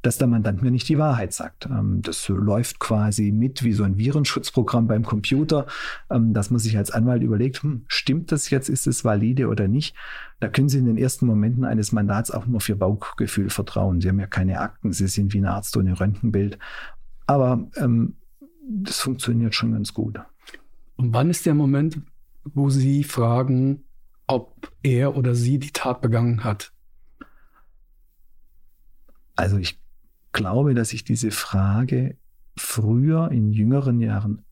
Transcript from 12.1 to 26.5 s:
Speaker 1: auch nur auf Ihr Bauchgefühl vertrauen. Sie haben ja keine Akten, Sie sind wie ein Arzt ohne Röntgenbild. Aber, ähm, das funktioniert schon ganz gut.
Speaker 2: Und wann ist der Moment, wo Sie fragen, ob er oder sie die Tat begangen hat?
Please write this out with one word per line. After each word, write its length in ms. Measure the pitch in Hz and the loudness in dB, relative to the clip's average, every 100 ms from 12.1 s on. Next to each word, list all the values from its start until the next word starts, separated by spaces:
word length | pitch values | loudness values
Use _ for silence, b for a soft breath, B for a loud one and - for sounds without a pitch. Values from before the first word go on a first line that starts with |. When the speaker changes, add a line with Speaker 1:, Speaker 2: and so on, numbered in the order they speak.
| 101 117 | 0 -2
Speaker 1:
auch 160 | 110 120 | -4 -2
nur 120 | 113 | -2
auf 100 | - | -2
Ihr 100 | 101 | 0
Bauchgefühl 720 | 95 104 - - 110 - 95 | 0 0 -6 -4 -2 0 -2
vertrauen. 500 | - 98 101 98 87 | -4 -4 -2 0 2
Sie 80 | 92 | 2
haben 120 | 98 | 0
ja 80 | 98 | -2
keine 320 | - 92 85 | -2 0 0
Akten, 320 | 87 - 107 | -6 -4 -4
Sie 160 | 87 95 | -2 -2
sind 240 | - 101 | 0 0
wie 40 | 101 | 2
ein 80 | 98 | 0
Arzt 300 | 98 - 107 | -2 -2 0
ohne 220 | 95 90 | 0 2
Röntgenbild. 600 | 95 98 117 101 101 - B B B B - - - | 0 0 0 0 0 -4 B B B B -16 -8 0
Aber, 420 | 139 127 123 - - | 2 2 0 -4 -2
ähm, 400 | 131 117 - - - _ 285 339 277 | 0 2 0 -4 -20 _ -20 _ -8
das 320 | 214 196 - | -6 -4 -4
funktioniert 540 | 131 127 - 117 117 | -4 -4 -2 0 0
schon 180 | - 113 | -2 -2
ganz 200 | 110 104 | -2 -4
gut. 280 | - 110 104 - - B B B - - - | -4 -6 -6 -16 -20 B B B -20 -20 -2
Speaker 2:
Und 160 | 123 | 0
wann 160 | 117 156 | 2 2
ist 160 | 170 170 | 2 2
der 80 | |
Moment, 460 | 147 139 139 156 156 - - - - | 4 4 2 0 -4 -14 -20 -20 -20
wo 260 | 147 139 139 | -6 0 2
Sie 320 | 135 135 143 | 4 4 2
fragen, 840 | 143 - 117 120 131 127 135 143 - - - - - | 0 0 2 2 2 2 2 -2 -8 -20 -20 -8 -2
ob 420 | 123 - - - - | -2 -4 -20 -20 -4
er 340 | 139 123 139 147 | 0 2 2 0
oder 180 | 127 | 0
sie 240 | 120 120 139 | 2 2 0
die 140 | 139 | -2
Tat 280 | - 131 - | -6 -4 -2
begangen 440 | 110 117 120 117 | 0 2 2 0
hat? 280 | 113 | -2